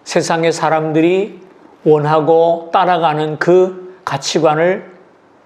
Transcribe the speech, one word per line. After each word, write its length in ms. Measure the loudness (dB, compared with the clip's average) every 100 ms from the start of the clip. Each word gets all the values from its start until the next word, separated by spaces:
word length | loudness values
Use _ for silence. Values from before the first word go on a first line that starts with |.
세상의 480 | -6 -4 -2 0 -2
사람들이 880 | 0 0 0 0 0 2 0 -2 -8 -20 -20 -20 -4 2
원하고 840 | 2 2 2 2 2 2 0 -2
따라가는 640 | 0 2 2 0 -2 -4 -2
그 640 | 2 2 2 -4 -16 -14
가치관을 880 | -8 -8 -4 0 0 2 0 -2 -8 -20 _ _ _ _